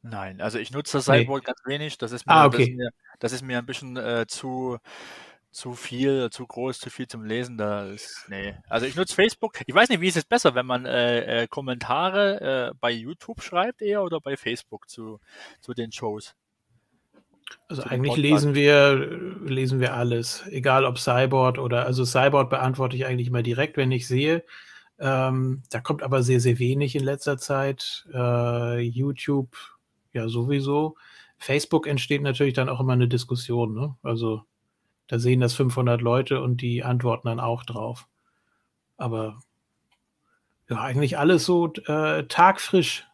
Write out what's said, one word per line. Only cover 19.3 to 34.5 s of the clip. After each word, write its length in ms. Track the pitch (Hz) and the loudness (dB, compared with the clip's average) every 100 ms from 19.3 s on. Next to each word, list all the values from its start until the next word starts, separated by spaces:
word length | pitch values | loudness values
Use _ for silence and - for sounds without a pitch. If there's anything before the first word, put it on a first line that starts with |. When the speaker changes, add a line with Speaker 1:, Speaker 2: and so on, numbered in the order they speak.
| - | -10
Speaker 2:
lesen 340 | 139 131 131 131 | -4 -2 0 2
wir 140 | 127 | 0
alles, 520 | 123 123 117 117 - 196 | 0 0 -2 -4 -10 -10
egal 360 | 143 135 131 | -2 4 4
ob 160 | 131 123 | 4 0
Cyborg 580 | - 123 131 135 127 127 | 2 2 4 4 2 2
oder, 280 | 127 120 | -2 0
also 180 | 123 127 | 0 0
Cyborg 460 | 123 131 139 139 123 | 0 4 6 6 2
beantworte 480 | 131 131 127 127 127 | 0 0 0 -2 -2
ich 80 | |
eigentlich 240 | 131 127 120 | -2 -2 0
immer 120 | 123 | -2
direkt, 360 | 120 120 151 - | 0 0 0 0
wenn 120 | 131 | 0
ich 160 | 127 | 0
sehe. 380 | 123 127 147 165 - - - - _ _ | 0 0 2 0 -2 -20 -20 -20 _ _
Ähm, 640 | 139 135 131 131 131 135 - | -2 0 0 0 0 -4 -6
da 100 | 127 | -8
kommt 240 | - 147 | -4 -4
aber 200 | 135 135 | 0 2
sehr, 180 | 123 123 | 4 4
sehr 180 | 120 120 | 4 2
wenig 340 | 123 135 143 139 | 2 0 0 -2
in 80 | |
letzter 320 | 135 139 - 131 | -2 -2 -2 -4
Zeit. 680 | - 139 139 135 - - - | -2 -2 -2 -4 -8 -10 -10
Äh, 680 | 127 123 120 120 120 120 120 | -2 0 0 0 -2 -2 -2
YouTube, 760 | 120 117 139 131 - 139 131 - - _ _ _ _ | -4 -2 -4 -4 -2 -2 -2 -14 -20 _ _ _ _
ja, 160 | - 113 | -6 -4
sowieso. 680 | 117 120 143 135 147 156 - - - - _ | -2 0 0 2 0 0 -4 -20 -20 -20 _
Facebook 500 | - 143 - 160 156 | -2 -2 2 0 2
entsteht 340 | 139 - 143 | -2 0 0
natürlich 320 | 143 123 143 | 0 2 2
dann 140 | 131 131 | 2 -2
auch 140 | 123 | 0
immer 120 | 131 | 2
eine 140 | 127 120 | 4 4
Diskussion, 640 | 123 - 120 - 120 113 | 2 -2 -6 -2 -2 -2
ne? 220 | 107 147 131 | -2 -6 -6
Also 400 | 135 117 113 107 _ | -6 -2 -2 -4 _